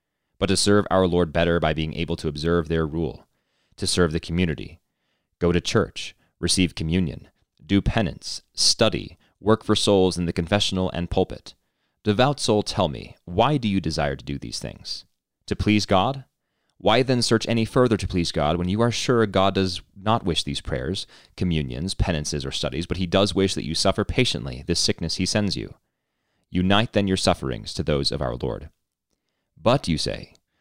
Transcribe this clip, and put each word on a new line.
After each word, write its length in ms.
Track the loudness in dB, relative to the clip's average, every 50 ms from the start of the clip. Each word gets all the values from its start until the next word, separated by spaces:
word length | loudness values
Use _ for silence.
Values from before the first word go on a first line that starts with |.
| _ _ _ _ _ _ _ -2
but 80 | 0 0
to 100 | 2 2
serve 300 | 4 4 4 4 4 4
our 180 | 2 2 4 4
Lord 240 | 4 2 2 2
better 280 | 0 0 2 2 2 2
by 140 | 2 0 0
being 200 | 0 -2 -4 -4
able 220 | -4 -4 -4 -4
to 120 | -4 -4 -6
observe 400 | -6 -4 -2 0 0 0 0 0
their 200 | 0 0 0 -2
rule, 400 | -2 -4 -4 -4 -6 -10 -16 _ _ _ _ _ _ _ _ _ _
to 100 | -8 -4
serve 260 | -2 2 2 2 2
the 80 | 2 -2
community, 600 | -4 -2 -2 0 0 0 -2 -4 -8 -12 -16 -20 _ _ _ _ _ _ _ _ _ _ _ -2
go 120 | 0 2
to 100 | 2 2
church, 540 | 0 0 0 0 0 0 -4 -10 -12 -12 -14 _ _ _ _ -4
receive 340 | -2 0 2 2 2 2 0
communion, 540 | -2 -2 0 0 0 0 -2 -4 -10 -14 -20 _ _ _ _ _ _ -4
do 180 | 0 2 2
penance, 600 | 2 2 0 0 0 -2 -4 -8 -12 -12 -12 -12 -14 _ _
study, 640 | 0 0 2 2 4 2 2 2 -2 -6 -10 -16 -20 _ _ _ _
work 240 | 2 2 2 2 4
for 120 | 2 2
souls 420 | 2 4 4 6 6 6 4 2 0
in 80 | -2
the 80 | -2 -2
confessional 560 | -2 -2 0 0 0 0 0 -2 -2 -2 -2
and 200 | -2 -4 -6 -2
pulpit. 420 | 0 0 0 0 -2 -10 -16 -20 -20 _ _ _ _ _ _ _ _ _ -2
Devout 360 | 0 2 4 2 2 2 0
soul, 240 | 0 0 2 2 0
tell 240 | -2 0 0 0 0
me, 280 | -2 -6 -12 -16 -20 _ _
why 320 | -4 0 2 2 4 2 2
do 100 | 0 0
you 120 | 0 0
desire 360 | 0 -2 -2 -2 -2 -2 -2
to 100 | -6 -8
do 140 | -8 -10 -8
these 200 | -8 -10 -10 -10
things? 460 | -10 -10 -12 -12 -12 -12 -12 -12 -14 _ _ _ _ _ _ _ _ -6
To 80 | -4
please 300 | 0 2 2 2 2 2
God? 400 | 2 2 2 2 2 -2 -6 -12 _ _ _ _ _ _ _ _ _ _ _
Why 260 | 2 4 4 4 4
then 180 | 2 2 0
search 260 | 2 2 2 2 2 0
any 160 | 0 0 0
further 340 | 0 2 2 4 4 2 0
to 100 | 0 -2
please 240 | -2 -2 -2 -2
God 260 | -2 0 0 0 0 0
when 100 | 0 0
you 140 | 0 0
are 100 | 0 0
sure 360 | 0 -2 0 2 2 2 2 2
God 260 | 2 2 2 2 2
does 280 | 2 0 0 -2 -6 -12 _ _
not 300 | -8 -2 -2 0 0 0
wish 180 | -2 -2 -2 -2
these 180 | -4 -6 -6
prayers, 440 | -6 -6 -6 -4 -4 -4 -6 -6 -8 -12 -16 -20 -20 _ _ -4
communions, 560 | -2 0 0 0 0 -2 -4 -6 -6 -4 -2
penances, 500 | -2 0 0 0 -2 -2 -4 -6 -6 -6
or 80 | -6
studies, 360 | -6 -4 -4 -4 -4 -4 -4 -4
but 100 | -4 -4
he 80 | -2
does 300 | 0 2 2 2 2 2
wish 180 | 2 2 2 0
that 120 | -2 -4
you 100 | -2 -2
suffer 280 | 0 2 2 2 0 -2
patiently 600 | -2 0 0 0 0 -2 -4 -6 -10 -10 -8 -4
this 140 | -4 -2 0
sickness 360 | 0 -2 -2 -2 -4 -6 -4
he 100 | -2 -2 -2
sends 280 | 0 0 -2 -2 -4
you? 200 | -6 -8 -10 -12 _ _ _ _ _ _ _ _ _ _ _ _ _ _ _
Unite 440 | -2 0 2 4 4 2 2 2 0
then 140 | 0 0 2
your 100 | 0 2
sufferings 540 | 2 2 0 0 -2 -6 -6 -6 -8 -8 -8
to 80 | -4 -2
those 280 | 0 0 0 0 -2
of 80 | -2 -4
our 160 | -4 -4 -4
Lord. 360 | -4 -4 -6 -6 -6 -10 -14 _ _ _ _ _ _ _ _ _ _ _ _ _ _ _ _ _
"But," 320 | -4 0 0 0 0 0 -2
you 120 | -2 -2
say, 340 | -2 -4 -6 -8 -10 -16 _ _ _ _ _ _